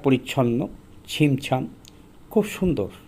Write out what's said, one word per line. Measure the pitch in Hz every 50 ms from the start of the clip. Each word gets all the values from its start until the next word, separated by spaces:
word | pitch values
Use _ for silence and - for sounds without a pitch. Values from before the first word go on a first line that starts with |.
পরিচ্ছন্ন, | - 139 131 120 - - - 139 123 120 117 127 180 - - - - - - - -
ছিমছাম, | - - - 151 143 131 - - - 135 131 - - - - - - - - - - - - - -
খুব | - 220 208
সুন্দর, | - - - 185 180 147 107 95 87 - - -